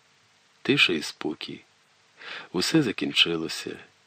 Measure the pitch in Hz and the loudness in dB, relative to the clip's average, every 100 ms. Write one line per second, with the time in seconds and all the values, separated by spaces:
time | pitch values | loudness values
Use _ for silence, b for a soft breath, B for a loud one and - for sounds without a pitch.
0 | _ _ _ _ _ _ - 139 - 80 | _ _ _ _ _ _ 2 4 4 2
1 | - - 76 78 - 71 _ _ _ _ | -4 -6 -6 -6 -10 -14 _ _ _ _
2 | _ B B B B 90 - 160 127 - | _ B B B B -2 2 4 2 0
3 | 71 - 82 82 80 - 80 80 - _ | 0 2 2 0 -4 -6 -10 -12 -16 _